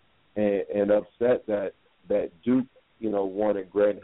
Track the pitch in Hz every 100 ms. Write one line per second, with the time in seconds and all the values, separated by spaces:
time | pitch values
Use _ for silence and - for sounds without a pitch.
0 | _ _ _ 110 104 98 - 101 101 104
1 | - - 120 123 - 101 95 - _ _
2 | - 104 - - 120 127 127 _ _ _
3 | 110 101 98 95 107 101 92 101 104 95